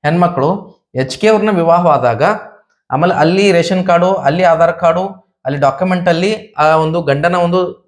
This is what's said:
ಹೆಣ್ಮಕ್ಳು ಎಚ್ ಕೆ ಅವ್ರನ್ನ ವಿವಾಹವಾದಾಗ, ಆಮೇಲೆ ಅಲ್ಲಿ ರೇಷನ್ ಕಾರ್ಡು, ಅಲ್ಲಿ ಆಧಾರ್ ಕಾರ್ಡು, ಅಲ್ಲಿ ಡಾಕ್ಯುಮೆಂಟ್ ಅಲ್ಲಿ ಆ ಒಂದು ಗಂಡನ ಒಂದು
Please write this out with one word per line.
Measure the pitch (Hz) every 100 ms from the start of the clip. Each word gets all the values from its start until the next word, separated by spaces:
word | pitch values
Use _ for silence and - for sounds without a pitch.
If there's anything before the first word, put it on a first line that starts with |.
ಹೆಣ್ಮಕ್ಳು | 151 170 175 175 143 196 - _ _
ಎಚ್ | 123 131 -
ಕೆ | 214
ಅವ್ರನ್ನ | 214 214
ವಿವಾಹವಾದಾಗ, | 185 165 170 175 139 120 113 160 214 - - _ _ _
ಆಮೇಲೆ | 135 175
ಅಲ್ಲಿ | 156 156 190 202
ರೇಷನ್ | 170 165 185 180
ಕಾರ್ಡು, | 170 180
ಅಲ್ಲಿ | 196 139 165
ಆಧಾರ್ | 180 160 170 165
ಕಾರ್ಡು, | 170 170 196 196 _ _
ಅಲ್ಲಿ | 131 143
ಡಾಕ್ಯುಮೆಂಟ್ | 139 - 185 180 175
ಅಲ್ಲಿ | 170 190 214 - -
ಆ | 151 160
ಒಂದು | 160 170
ಗಂಡನ | 147 139 170
ಒಂದು | 180 175 185 180 -